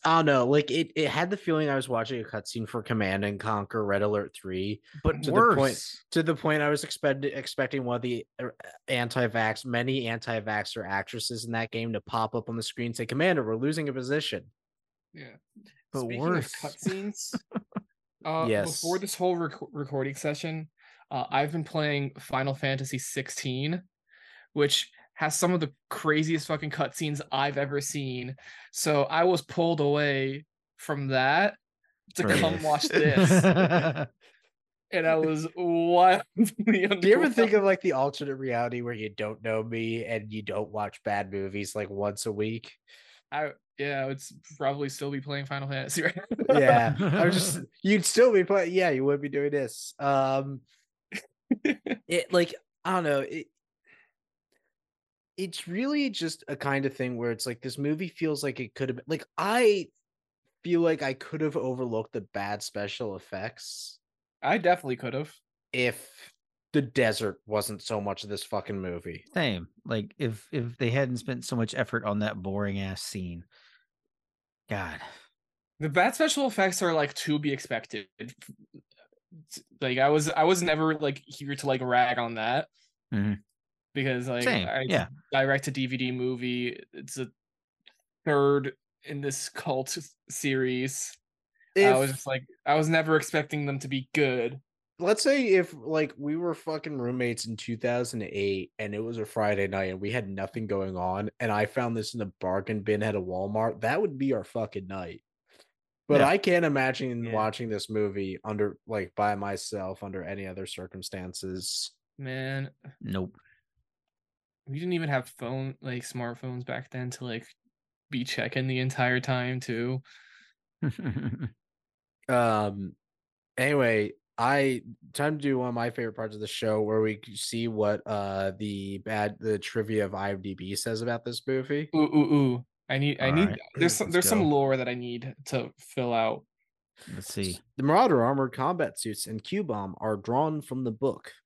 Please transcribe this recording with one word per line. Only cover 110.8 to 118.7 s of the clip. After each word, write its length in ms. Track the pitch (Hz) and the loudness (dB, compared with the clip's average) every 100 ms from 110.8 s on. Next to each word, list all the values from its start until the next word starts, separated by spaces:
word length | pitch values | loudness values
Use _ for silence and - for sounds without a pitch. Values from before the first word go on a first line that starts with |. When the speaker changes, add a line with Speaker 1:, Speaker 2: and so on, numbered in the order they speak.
| 92 95 - 95 92 - 95 92 87 - - - _ - | -12 -12 -10 -10 -10 -10 -8 -8 -6 -6 -8 -10 _ -14
Speaker 3:
Man. 520 | 131 131 131 135 139 - 143 - | -10 -8 -6 -6 -8 -12 -20 -14
Speaker 2:
Nope. 340 | - 95 92 - _ _ _ _ _ _ _ _ _ _ _ _ - | -8 -6 -6 -10 _ _ _ _ _ _ _ _ _ _ _ _ -12
Speaker 3:
We 140 | 143 | -6
didn't 140 | 180 | -2
even 160 | 175 156 | 0 0
have 200 | 131 - - | 0 -2 -8
phone, 360 | 120 131 135 135 | -6 -4 -6 -8
like, 220 | 135 123 | -8 -8
smartphones 640 | - 123 120 117 127 123 127 | -8 -8 -6 -8 -8 -8 -8
back 240 | 123 135 | -8 -8
then 200 | 127 123 | -8 -8
to, 140 | - 127 | -8 -8
like, 200 | 113 - _ _ _ _ _ _ | -8 -10 _ _ _ _ _ _
be 120 | 131 127 | -6 -4
checking 420 | - 113 131 | -4 -2 -2
the 120 | 131 | -2